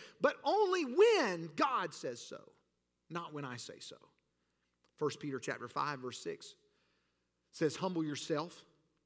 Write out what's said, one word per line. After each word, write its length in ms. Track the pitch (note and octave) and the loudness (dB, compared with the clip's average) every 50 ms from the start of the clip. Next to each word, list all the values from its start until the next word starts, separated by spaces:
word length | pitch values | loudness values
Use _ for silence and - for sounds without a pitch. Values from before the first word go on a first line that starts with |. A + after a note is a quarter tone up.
| - - - - | -18 -18 -8 2
but 180 | - D4 - - - | 2 2 2 2 2
only 420 | C#4 F4+ G#4+ G#4+ F4+ F#4 F4+ D4+ | 4 4 6 6 4 4 2 2
when 680 | A#3+ B3 F4 G#4+ A#4 A4 F#4 C4+ G3 F3 E3 E3 D#3+ D3 | 2 6 8 8 8 8 6 4 4 2 -2 -6 -8 0
God 380 | - D#4 C4+ B3 G#3+ F3+ D#3 - | 0 2 2 2 0 0 -2 -4
says 280 | - - C3+ A#2+ A#2 | -6 -6 -6 -6 -6
so, 320 | - - - - - - _ _ _ _ _ _ _ _ _ _ _ _ | -10 -12 -12 -14 -14 -18 _ _ _ _ _ _ _ _ _ _ _ _
not 240 | D#3+ E3+ E3+ D3+ D3+ | -8 -8 -6 -6 -8
when 100 | C#3+ C#3+ | -8 -6
I 140 | B2+ A#2+ | -6 -8
say 220 | A2+ - - - - | -8 -10 -12 -12 -14
so." 180 | - - - - - _ _ _ _ _ _ _ _ _ _ _ _ _ _ _ _ _ _ | -14 -16 -16 -18 -20 _ _ _ _ _ _ _ _ _ _ _ _ _ _ _ _ _ _
First 240 | - D3+ C#3 D3 - | -2 -2 -2 -2 -2
Peter 200 | - D3 C3+ B2+ | -6 -6 -6 -4
chapter 280 | - C#3+ C3 B2 A#2+ | -4 -4 -6 -6 -8
five, 320 | A#2 - D3 C#3+ D3 C#3+ C3 | -8 -4 -2 -2 -2 -2 -4
verse 200 | B2 B2 A2+ - | -6 -8 -8 -6
six 360 | - E3+ - - - - - _ _ _ _ _ _ _ _ _ _ _ _ _ _ _ _ _ _ _ | -8 -8 -8 -8 -12 -18 -18 _ _ _ _ _ _ _ _ _ _ _ _ _ _ _ _ _ _ _
says, 260 | - - E3+ D3 D3 | -4 0 0 0 0
"Humble 260 | - F3+ F#3 F3+ E3 D#3+ | 0 -4 -2 -2 -2 -2
yourself, 600 | D3+ C#3+ - - - D#3+ D3 E3 F3 - - - _ _ _ _ _ _ _ _ | -2 -4 -6 -4 -2 -2 -2 -2 -6 -10 -18 -20 _ _ _ _ _ _ _ _